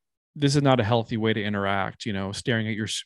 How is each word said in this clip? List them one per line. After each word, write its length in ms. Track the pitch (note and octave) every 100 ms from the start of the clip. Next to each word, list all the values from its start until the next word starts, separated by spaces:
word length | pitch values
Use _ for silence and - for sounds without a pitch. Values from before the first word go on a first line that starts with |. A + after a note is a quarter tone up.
| _ _ _ -
this 200 | C#3+ C#3+
is 80 |
not 160 | C#3 B2+
a 40 |
healthy 340 | G#2 A#2+ A2+ A#2
way 140 | A2
to 120 | A2
interact, 640 | G#2 G#2 G2 G2 G#2 - A#2
you 80 |
know, 180 | G2 G2
staring 360 | G#2 - A2+ G#2+
at 60 |
your 140 | G#2+ G#2+
s-, 180 | -